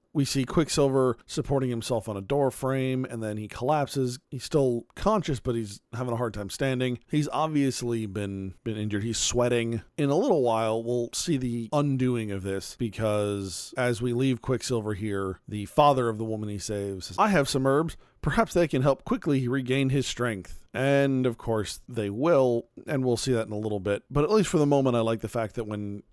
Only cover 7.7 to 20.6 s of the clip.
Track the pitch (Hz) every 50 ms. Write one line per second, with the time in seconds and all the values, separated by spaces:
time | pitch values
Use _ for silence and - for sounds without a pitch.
7.7 | 123 - 123 120 120 113 110 101 95 104 101 98 98 95 95 95 87 - - 117
8.7 | 107 107 107 107 104 101 98 117 110 - - - 117 123 120 123 123 120 117 113
9.7 | 117 113 - - _ - 147 139 139 170 247 294 190 151 123 120 113 110 113 110
10.7 | 113 113 113 120 120 123 120 120 - - - - 160 135 127 123 117 117 117 107
11.7 | - 147 147 143 135 127 127 127 123 117 110 104 98 98 92 98 98 98 - -
12.7 | - - 123 110 92 - 113 110 104 104 104 104 101 101 98 95 90 - - -
13.7 | - - 127 123 120 104 123 123 120 120 131 135 127 117 - - 131 113 - -
14.7 | 127 117 104 107 107 92 107 107 101 98 98 95 92 - _ - 104 104 101 -
15.7 | - - 147 147 139 131 123 117 110 107 113 110 110 107 107 104 104 101 - -
16.7 | 107 101 101 101 98 95 - - 95 - 202 214 196 160 139 - - 135 131 135
17.7 | 135 147 165 160 - - - _ _ _ - 151 - 240 226 - - 175 170 147
18.7 | - 131 131 147 135 - - - 254 - - 165 143 135 131 120 127 139 127 120
19.7 | 131 139 139 131 131 143 123 - - - 123 120 110 95 87 - - -